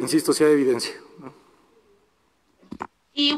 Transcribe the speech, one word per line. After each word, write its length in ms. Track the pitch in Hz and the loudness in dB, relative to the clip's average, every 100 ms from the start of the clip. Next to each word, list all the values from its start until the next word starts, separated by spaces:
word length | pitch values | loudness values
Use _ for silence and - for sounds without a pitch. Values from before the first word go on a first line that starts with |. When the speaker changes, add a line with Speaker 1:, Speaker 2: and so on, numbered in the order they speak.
Speaker 1:
insisto, 320 | 123 151 151 | -2 0 0
si 100 | 135 | 2
hay 100 | 151 | 4
evidencia, 420 | 147 131 117 - - - - | 4 2 0 -4 -12 -20 -20
¿no? 240 | 131 - _ _ _ _ _ _ _ _ _ _ _ _ _ - - _ _ 294 | -20 -20 _ _ _ _ _ _ _ _ _ _ _ _ _ -16 -16 _ _ -2
Speaker 2:
Y 200 | 285 | 0